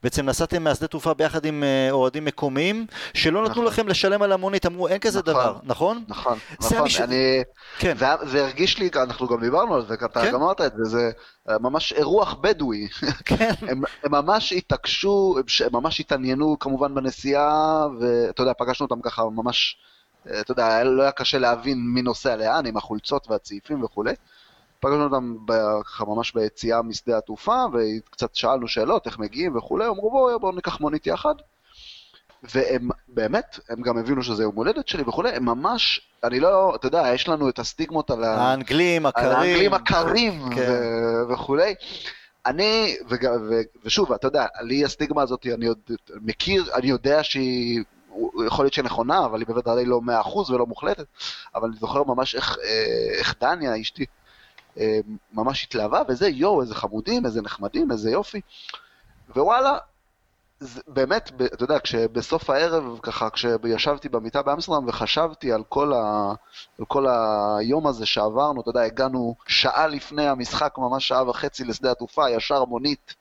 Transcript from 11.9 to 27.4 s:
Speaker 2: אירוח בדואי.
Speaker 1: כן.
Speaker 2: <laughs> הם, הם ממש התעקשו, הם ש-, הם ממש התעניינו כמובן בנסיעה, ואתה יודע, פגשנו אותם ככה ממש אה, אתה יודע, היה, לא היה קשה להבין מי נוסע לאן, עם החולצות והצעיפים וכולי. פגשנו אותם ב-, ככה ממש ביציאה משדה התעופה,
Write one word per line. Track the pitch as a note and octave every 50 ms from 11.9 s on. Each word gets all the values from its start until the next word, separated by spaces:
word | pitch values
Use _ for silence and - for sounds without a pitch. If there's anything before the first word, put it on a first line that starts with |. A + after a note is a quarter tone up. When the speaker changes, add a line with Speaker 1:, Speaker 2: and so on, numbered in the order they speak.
| -
Speaker 2:
אירוח | D3 D3 C#3 F3 G#3+ G#3 - - -
בדואי. | C3+ G3+ G#3+ D#3+ D3+ B2+ A2 G#2 G#2 G2 - - - C3 C3+ - -
Speaker 1:
כן. | - - - A3 A#3 G3 -
Speaker 2:
<laughs> | A3 F3+
הם, | B2+ C3 C#3 - - - -
הם | C#3+
ממש | D3 C#3+ C#3+ E3 G3+ A3 A3 - F#3+
התעקשו, | F#3 - _ C#3+ B2+ - - - - - G3 G3+ G3+ G3 F#3+ F3+
הם | C3 C3+
ש-, | A#2+ - -
הם | A2+ A#2+ A#2+
ממש | A#2+ B2+ E3 - -
התעניינו | D3+ - D3+ C3+ B2+ B2+ C3 C3+ D3+ D#3 D3+ -
כמובן | - C#3+ C3+ C3 C#3+ C#3+ C#3
בנסיעה, | C#3 C3 C3 - - - C3+ C#3 C#3+ D3 D3 D3+ D3+ D#3 D#3 D#3+ D#3 D3+ D3 C3 A#2
ואתה | A#2 B2 A#2+ A#2+ A#2+ G2 G2+ -
יודע, | B2+ B2+ B2
פגשנו | - A#2+ B2 B2+ - D3 B2+
אותם | B2 A#2
ככה | A#2+ A#2+ - - A2+
ממש | A2+ A2 A2+ A2 B2 B2 - - - - _ _ _ _ _ _ _ _ _ _ -
אה, | - G#2+
אתה | G#2 -
יודע, | B2+ B2 A#2
היה, | A2+ A2+ A2+ B2
לא | C3 C3 C3
היה | C3+ C#3
קשה | C3+ - B2+ - -
להבין | C3+ B2+ A#2+ A#2+ A#2 A#2 C#3 C#3 B2+
מי | A#2+ A#2+ A#2+ B2+
נוסע | B2 B2 A2+ - - C#3 A#2
לאן, | G#2+ A2 A2 B2 D#3+ D3
עם | A#2+ A2
החולצות | G#2+ - - A2 G#2+ - - C#3+ C#3 - -
והצעיפים | A2 G2+ _ - G#2 G2+ _ - D3+ C#3 A#2+
וכולי. | A2 _ G2+ G#2+ A#2+ - - _ _ _ _ _ _ _ _ _ _ _ _
פגשנו | - C3+ C#3+ D3 D3
אותם | C#3+ C#3 C3+ B2 A#2+ A#2 A2 A2
ב-, | G#2+ A2+ A2+ G#2+ G#2 G#2+ G#2 G#2+
ככה | - - - A2
ממש | G#2 G#2+ A2+ A#2 -
ביציאה | - A2+ A2 G#2+ _ - - A#2 A2+ A2+
משדה | A#2 A2+ G#2+ - _ - A#2
התעופה, | A2 - - A2 -